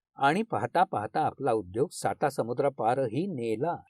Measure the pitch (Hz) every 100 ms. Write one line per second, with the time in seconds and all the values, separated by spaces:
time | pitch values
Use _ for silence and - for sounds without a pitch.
0 | _ - 139 180 226 107 120 170 185 107
1 | 107 160 139 - 135 113 90 107 156 -
2 | 107 98 147 - 117 123 139 131 113 135
3 | 123 123 196 135 117 110 160 151